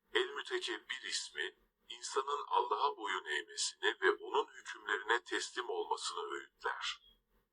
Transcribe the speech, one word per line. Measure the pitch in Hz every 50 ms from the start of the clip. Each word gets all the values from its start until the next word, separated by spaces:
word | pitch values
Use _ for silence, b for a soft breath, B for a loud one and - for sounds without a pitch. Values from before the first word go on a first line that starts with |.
| _ _ -
El-Mütekebbir | 120 123 135 143 143 - - 131 120 - - 110 104 - - - 127 -
ismi, | 98 - - - - - 73 82 95 - _ _ _ _ _ _ -
insanın | 120 120 - - - 143 139 139 147 143 - -
Allah'a | - - - - - - - 143 -
boyun | 110 104 101 95 92 85
eğmesini | 80 76 73 - - - - - - - - - 98 113 -
ve | - 92 -
onun | - - - 110 135 -
hükümlerine | - - - - - - - 104 104 101 101 101 104 113 117 -
teslim | - 110 104 - - - 135 123 113
olmasını | 98 87 85 - - - - - - 85
öğütler. | 85 85 71 69 69 - _ _ - - 65 - - - - - _ _ _ _ _ _ _ _ _ _